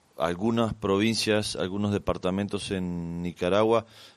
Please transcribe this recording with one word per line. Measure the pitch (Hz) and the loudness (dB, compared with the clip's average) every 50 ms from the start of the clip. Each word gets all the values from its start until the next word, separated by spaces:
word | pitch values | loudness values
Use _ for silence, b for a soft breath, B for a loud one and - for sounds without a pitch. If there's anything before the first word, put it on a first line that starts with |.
| _ _ _ - | _ _ _ -2
algunas | 71 85 90 87 101 117 117 117 117 107 - | -2 0 0 0 0 0 2 2 2 0 0
provincias, | - - 98 98 98 110 113 113 107 - 110 104 107 104 - - | -2 0 2 2 4 4 2 2 0 2 2 2 2 0 -2 -4
algunos | - 87 92 95 101 104 104 104 | -4 -4 -4 -2 -2 0 0 0
departamentos | 98 - - 87 85 - 92 92 98 101 98 - 98 - - 101 | 0 0 -2 -2 -2 -2 -2 0 0 -2 -2 -4 -6 -4 -4 -4
en | 92 92 90 87 87 85 85 85 87 87 | -4 -2 -4 -4 -4 -6 -6 -6 -6 -6
Nicaragua | 90 85 - 90 90 92 104 110 110 113 113 110 B B B B B B | -6 -4 -2 0 2 2 4 4 4 4 2 0 B B B B B B